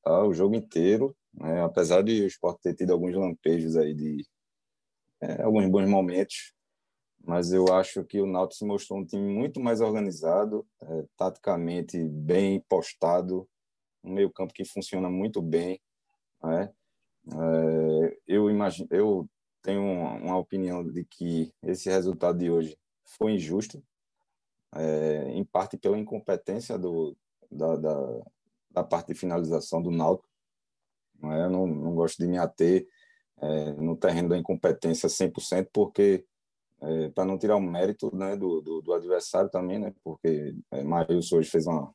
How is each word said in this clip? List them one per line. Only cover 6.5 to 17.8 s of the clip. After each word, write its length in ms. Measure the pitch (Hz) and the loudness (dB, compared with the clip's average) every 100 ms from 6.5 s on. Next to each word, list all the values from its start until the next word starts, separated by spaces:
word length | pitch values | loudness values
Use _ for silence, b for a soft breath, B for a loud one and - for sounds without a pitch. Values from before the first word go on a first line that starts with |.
| _ _ _ _ _ _ _ | _ _ _ _ _ _ _
mas 280 | - 85 87 | -4 -2 2
eu 200 | 92 92 | 4 6
acho 320 | 92 95 - | 6 2 -4
que 160 | 85 101 | -4 -2
o 60 | 98 | 0
Náutico 320 | 92 92 - | 0 -2 -4
se 80 | 104 | -4
mostrou 340 | 101 - 98 | -4 -4 -8
um 60 | 95 | -6
time 260 | 101 101 | -4 -2
muito 280 | 101 143 143 | -2 -4 -2
mais 200 | 120 113 | -2 2
organizado, 840 | 113 107 101 80 82 90 107 107 - _ | 2 0 -2 -2 0 2 0 -4 -8 _
é, 240 | 78 80 76 _ | -8 -8 -8 _
taticamente 880 | 95 - - 87 82 87 80 87 | -4 -4 -4 -2 -2 -4 -4 -4
bem 560 | 80 76 76 90 98 98 _ | -4 -4 0 2 4 0 _
postado, 800 | 92 - - 85 - 90 92 92 _ _ _ _ _ | 0 0 -2 0 2 0 -6 -8 _ _ _ _ _
um 80 | 92 | -8
meio-campo 380 | 95 98 - 92 | 0 0 0 -8
que 120 | - 98 | -6 -8
funciona 420 | 101 92 92 90 | -8 -6 -4 -2
muito 320 | 90 107 104 | -2 -2 -4
bem, 400 | 82 82 87 92 _ _ _ _ _ _ | 0 0 -2 -6 _ _ _ _ _ _
né? 320 | 80 82 98 _ _ _ _ _ 80 | -2 -2 -2 _ _ _ _ _ -12
É, 840 | 78 82 80 80 80 | -4 0 2 2 2